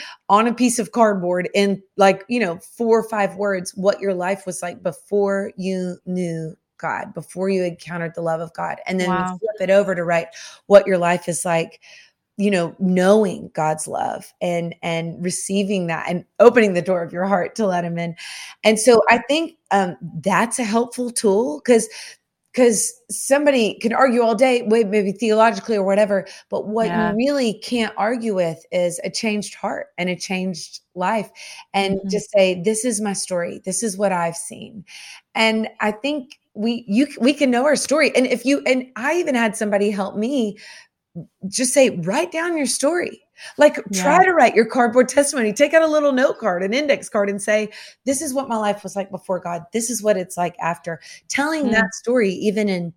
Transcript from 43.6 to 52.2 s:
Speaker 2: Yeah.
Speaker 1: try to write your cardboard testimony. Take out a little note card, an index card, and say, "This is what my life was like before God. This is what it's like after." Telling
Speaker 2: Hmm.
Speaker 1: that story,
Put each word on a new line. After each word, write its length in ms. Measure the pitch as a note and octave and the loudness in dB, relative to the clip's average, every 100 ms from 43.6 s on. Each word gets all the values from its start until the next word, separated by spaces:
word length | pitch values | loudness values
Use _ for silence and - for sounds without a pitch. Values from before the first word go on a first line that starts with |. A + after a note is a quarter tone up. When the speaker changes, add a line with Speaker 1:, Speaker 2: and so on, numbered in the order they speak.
| D4 D4 - | 4 4 -4
Speaker 2:
Yeah. 280 | G3 F#3 E4 | -2 4 6
Speaker 1:
try 60 | |
to 80 | F#4 | 6
write 200 | E4 A#3+ | 6 6
your 120 | G#3 A3+ | 6 2
cardboard 420 | B3+ A#3+ A#3+ B3 | 2 2 4 4
testimony. 440 | C#4+ C#4+ D4 A3 | 4 2 0 -2
Take 220 | G3+ D4 | 2 4
out 80 | D#4+ | 6
a 40 | D#4+ | 4
little 240 | D4+ C#4+ | 4 2
note 260 | B3+ C#4+ - | 2 2 0
card, 240 | A3 F3 | -2 0
an 120 | F#3+ | 0
index 340 | B3 D4+ G3 F#3 | 0 0 -2 -2
card, 220 | G#3+ G3+ | -2 0
and 120 | G3+ | -2
say, 280 | G3+ G#3+ G#3 - - - - | 0 0 0 -8 -20 -8 -4
"This 160 | C4+ | -2
is 120 | D#4 | -2
what 140 | C4 B3+ | -4 -4
my 80 | A3 | -2
life 240 | G#3 G3+ | -2 -2
was 120 | F#3+ G3+ | -6 -8
like 140 | F#3+ | -8
before 300 | F#3+ - F3+ | -8 -6 -6
God. 240 | F3 E3+ D#3+ | -4 -8 -6
This 180 | A3+ A#3+ | -6 -4
is 120 | A3 | -2
what 140 | G#3 F#3+ | 0 0
it's 180 | F3+ - | -2 -4
like 180 | F3 - | -4 -4
after." 400 | E3 E3+ - D#3+ - - - | -4 -4 -8 -12 -14 -20 -8
Telling 380 | - D4 D#4+ C4+ | -4 -2 0 0
Speaker 2:
Hmm. 60 | |
Speaker 1:
that 220 | A3 A3 | 0 0
story, 360 | - - B3 | -4 -2 0